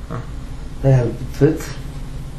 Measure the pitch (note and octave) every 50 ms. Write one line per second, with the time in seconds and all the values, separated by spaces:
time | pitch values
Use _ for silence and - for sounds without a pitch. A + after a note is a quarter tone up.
0 | - - A2+ A#2 - - - - - - - - - - - - - C3+ C3+ C3
1 | A#2+ A2 - - - - - - C#3 - - - - - - - - - - -
2 | - - - - - - -